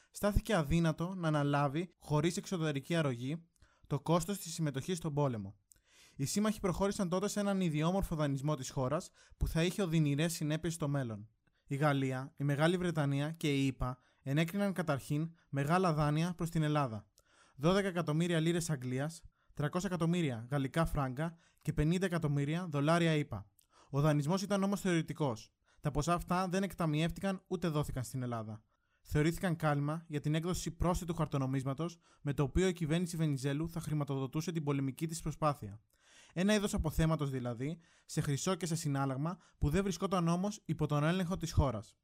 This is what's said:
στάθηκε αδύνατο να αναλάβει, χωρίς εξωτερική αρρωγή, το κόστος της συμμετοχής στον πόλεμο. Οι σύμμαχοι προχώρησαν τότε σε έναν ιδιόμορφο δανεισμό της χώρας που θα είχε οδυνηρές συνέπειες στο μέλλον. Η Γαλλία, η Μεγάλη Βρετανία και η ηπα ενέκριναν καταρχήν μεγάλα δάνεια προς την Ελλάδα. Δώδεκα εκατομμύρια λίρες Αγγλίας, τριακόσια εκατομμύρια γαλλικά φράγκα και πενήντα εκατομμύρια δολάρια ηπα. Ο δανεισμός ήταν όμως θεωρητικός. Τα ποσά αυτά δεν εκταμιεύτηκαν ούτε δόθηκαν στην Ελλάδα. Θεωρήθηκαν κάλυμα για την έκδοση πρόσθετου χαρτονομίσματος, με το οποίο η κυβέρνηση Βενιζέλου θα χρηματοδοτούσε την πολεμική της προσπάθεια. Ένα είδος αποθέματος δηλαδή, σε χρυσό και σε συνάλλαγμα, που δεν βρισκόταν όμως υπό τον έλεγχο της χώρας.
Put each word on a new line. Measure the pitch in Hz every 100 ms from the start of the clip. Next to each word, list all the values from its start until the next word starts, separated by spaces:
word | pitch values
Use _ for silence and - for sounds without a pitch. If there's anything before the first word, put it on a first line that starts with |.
| _
στάθηκε | - 202 202 -
αδύνατο | 196 139 165 165 156 170
να | 190 160
αναλάβει, | 151 143 143 143 147 180 _
χωρίς | - 147 165 180
εξωτερική | - 185 160 139 -
αρρωγή, | 170 147 120 131 165 - _ _ _ -
το | 143
κόστος | - 170 165 196
της | 170
συμμετοχής | 160 156 135 156 180
στον | 160
πόλεμο. | 143 143 113 98 - _ _ _ - - -
Οι |
σύμμαχοι | 135 202 214 214
προχώρησαν | 196 160 196 202 180
τότε | 185 202
σε | 208
έναν | 202 190
ιδιόμορφο | 175 151 160 190 170 156
δανεισμό | 147 139 147 143
της | 127
χώρας | 143 127 156 - _ - -
που | -
θα | 160
είχε | 175 180
οδυνηρές | 185 165 147 143 165
συνέπειες | 165 151 156 170
στο | 160 143
μέλλον. | 143 123 104 107 _ _ _ -
Η | 139
Γαλλία, | 151 139 135 127 135 -
η |
Μεγάλη | 143 139 165 180
Βρετανία | 175 160 139 139 147
και | 160 156
η | 139 135
ηπα | - 127 127 _ _
ενέκριναν | 135 143 165 202 202
καταρχήν | 185 170 135 - 147 165 - _
μεγάλα | 139 139 180 185
δάνεια | 156 147 151 170
προς | 170 165
την | 165
Ελλάδα. | 151 147 135 107 - _ _ _ - -
Δώδεκα | 151 196 196
εκατομμύρια | 175 151 151 175 165
λίρες | 165 170 165
Αγγλίας, | 143 127 127 151 - - _ _
τριακόσια | - 143 180 190
εκατομμύρια | 175 165 180 156 113 120
γαλλικά | 143 135 165 165
φράγκα | 151 131 127 165 165 _ _
και | -
πενήντα | 151 151 180 185
εκατομμύρια | 170 151 143 143 165 180
δολάρια | 147 147 170 165
ηπα. | 156 143 101 - _ _ _ -
Ο | 135
δανεισμός | 156 147 143 185
ήταν | 196 196
όμως | 196 196
θεωρητικός. | 190 170 156 143 147 110 - _ _ _
Τα | 147
ποσά | 143 151
αυτά | 175 - 180 185
δεν | 190
εκταμιεύτηκαν | 196 - 165 151 165 170 196 190 -
ούτε | 185 180
δόθηκαν | 151 143 135
στην | 117 135
Ελλάδα. | 123 117 110 107 _ _ _ _
Θεωρήθηκαν | - 151 151 165 190 165
κάλυμα | 156 143 143 165 165
για | 147
την | 147
έκδοση | 156 170 170 165
πρόσθετου | - 170 175 170
χαρτονομίσματος, | 165 151 139 131 135 131 131 170 170 _ _
με | 147
το | 139
οποίο | 135 175 185
η |
κυβέρνηση | 175 151 165 170 165
Βενιζέλου | 156 135 139 143 165
θα | 165
χρηματοδοτούσε | 151 151 143 135 131 156 165
την | 165
πολεμική | 143 139 135 127 160
της | 165
προσπάθεια. | 160 - 151 139 104 104 _ _ _ - -
Ένα | 160 196
είδος | 214 202
αποθέματος | 202 165 - 160 160 143
δηλαδή, | 131 123 113 139 165 - _ -
σε | -
χρυσό | 143 139 185
και | 180 175
σε |
συνάλλαγμα, | 160 151 139 139 131 160 190 _ -
που | 147
δεν | 170
βρισκόταν | 196 175 190 185 165
όμως | 175 202 208
υπό | - 156 151
τον | 147
έλεγχο | 156 185 175 185
της | 160
χώρας. | - 139 110 - _